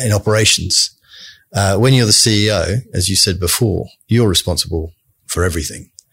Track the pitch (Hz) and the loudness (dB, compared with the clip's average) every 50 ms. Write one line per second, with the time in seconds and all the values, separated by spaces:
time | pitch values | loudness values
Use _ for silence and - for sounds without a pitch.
0 | 131 110 104 101 - 110 107 107 110 - - - 87 92 - - - - - _ | -2 0 0 0 2 0 2 2 2 2 0 -2 -2 -2 -2 -2 -2 -2 -6 _
1 | _ _ - - - - - - _ _ - - 101 95 98 98 117 131 135 127 | _ _ -20 -20 -20 -20 -20 -20 _ _ -4 -2 0 2 2 2 4 4 4 4
2 | 120 107 104 - - 120 107 104 104 107 104 95 80 82 95 127 - - - 95 | 4 4 2 2 2 2 2 2 2 2 2 0 0 0 -2 -4 -4 -6 -4 -4
3 | 90 92 95 - - 107 92 87 90 87 - - 123 107 90 87 - - - _ | -2 -2 0 0 0 0 -2 -2 -2 -4 -2 0 0 0 0 -2 -6 -8 -14 _
4 | _ - 107 117 120 104 87 - - - 87 80 - - 90 82 78 82 - _ | _ 0 2 2 4 2 2 0 0 -2 -2 -4 -4 -4 -6 -6 -6 -8 -12 _
5 | _ _ _ _ _ - - 82 90 92 76 82 76 - - - - - _ - | _ _ _ _ _ -8 -4 -2 -2 -2 -2 -4 -6 -8 -10 -14 -18 -20 _ -20
6 | - _ | -20 _